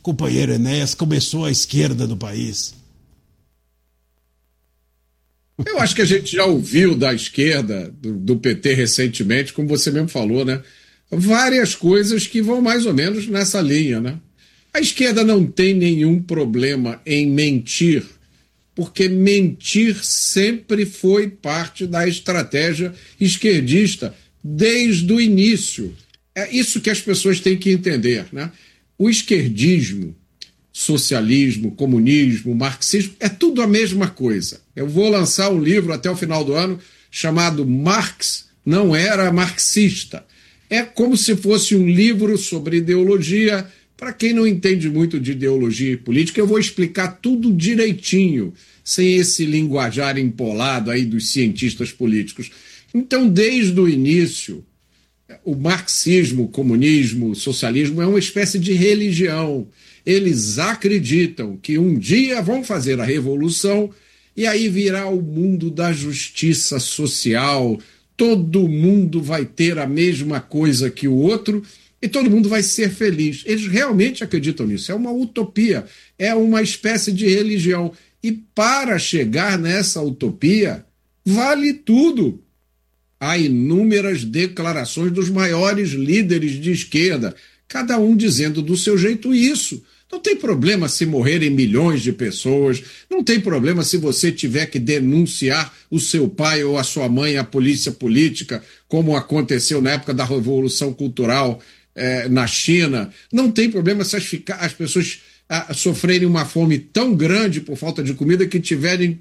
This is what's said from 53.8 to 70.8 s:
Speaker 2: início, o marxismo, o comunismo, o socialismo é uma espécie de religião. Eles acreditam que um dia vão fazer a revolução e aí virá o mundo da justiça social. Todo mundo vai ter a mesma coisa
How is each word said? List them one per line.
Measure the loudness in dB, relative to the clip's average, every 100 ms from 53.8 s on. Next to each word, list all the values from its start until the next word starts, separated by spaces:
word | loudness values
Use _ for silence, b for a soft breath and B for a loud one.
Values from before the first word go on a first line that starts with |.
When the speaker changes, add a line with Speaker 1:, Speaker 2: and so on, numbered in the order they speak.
| 4
Speaker 2:
início, | 4 2 2 2 -2 -12 -14 -16 _ _ _ _ _ _ -14
o | -6
marxismo, | -4 -2 -2 -2 -4 2 4 4 0
o | -2
comunismo, | -2 0 2 4 4 2 0 -4
o | -4
socialismo | -4 -4 -2 0 0 0
é | 2
uma | 2
espécie | 0 -2 -2 -2
de | 0
religião. | 2 4 2 0 0 0 0 -2 -4 -8 b b b
Eles | 0 2 2 0 -2 -2
acreditam | -4 -2 0 0 2 0 0 -2 -10 -10
que | -4 0
um | 2 0
dia | 2 2 2 0
vão | -2 -4
fazer | -4 -4 -2 -2
a |
revolução | 0 -2 -2 -2 -2 0 0 0 -2 b b b b
e | -4 -2
aí | 0 0
virá | 0 0 -2 -2
o | -4
mundo | -4 -2 0 0 -2
da | -2 -2
justiça | -2 -4 -8 -8 -4 0 0 0 -4
social. | -6 -4 -4 -2 0 0 0 0 0 -2 B B B 0
Todo | 2 2 2 2 2
mundo | 2 4 4 2 0
vai | -4 -4
ter | -6 0 0 0
a | -4
mesma | 0 0 0 -4 -6
coisa | -4 0 2 2